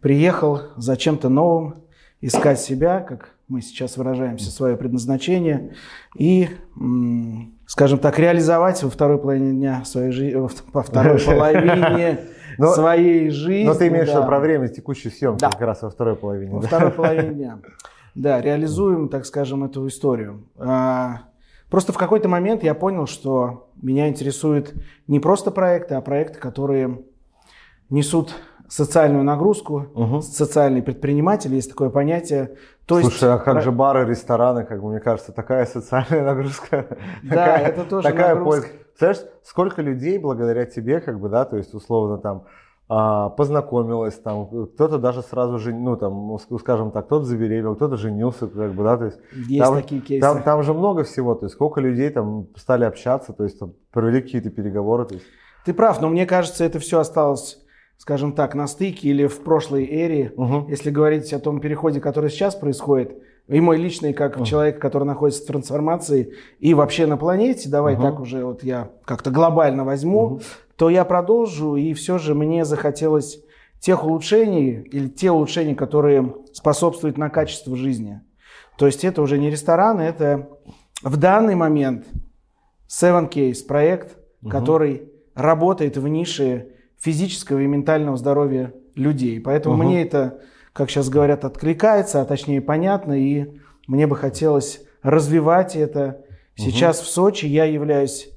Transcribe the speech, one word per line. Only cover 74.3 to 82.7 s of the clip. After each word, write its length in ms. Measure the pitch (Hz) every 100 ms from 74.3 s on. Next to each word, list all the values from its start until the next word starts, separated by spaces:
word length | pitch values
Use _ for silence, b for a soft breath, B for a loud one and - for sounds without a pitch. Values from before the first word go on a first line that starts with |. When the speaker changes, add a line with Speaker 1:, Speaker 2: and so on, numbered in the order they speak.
| 214 220 180 135 113 -
Speaker 1:
или 160 | 139 135
те 240 | - 185
улучшений, 420 | 165 151 175 156
которые 600 | 139 135 151 147 139 127 - -
способствуют 640 | - 151 147 175 170 156 143
на 120 | 151
качество 440 | 160 156 - - 127
жизни. 440 | 135 120 107 101 _ _ b b b -
То 80 | 143
есть 180 | 135 180
это 180 | 180
уже 160 | 147 143
не 100 | 147
рестораны, 520 | 151 147 165 208 214
это 460 | 160 160 147 143 139 - - B _ -
в 160 | 135 147
данный 380 | 180 202 220 185
момент 500 | 160 151 135 117 - - - _ _ _ _